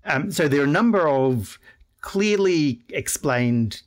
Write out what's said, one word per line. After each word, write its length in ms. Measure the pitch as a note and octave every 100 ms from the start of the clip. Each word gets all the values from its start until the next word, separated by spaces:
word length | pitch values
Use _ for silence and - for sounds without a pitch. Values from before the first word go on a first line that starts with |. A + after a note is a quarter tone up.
| -
Um, 240 | C3+ G3+
so 180 | D#3+ D3+
there 140 | C#3+
are 20 |
a 20 | C#3
number 400 | E3+ A#3 G#3 D#3+
of 520 | C3+ C3 B2 G2 - - - _ _
clearly 800 | - G3 G#3+ G3+ F#3+ E3 D3 A#2 -
explained 960 | D3 - - D3 B2 B2 A#2+ A2 -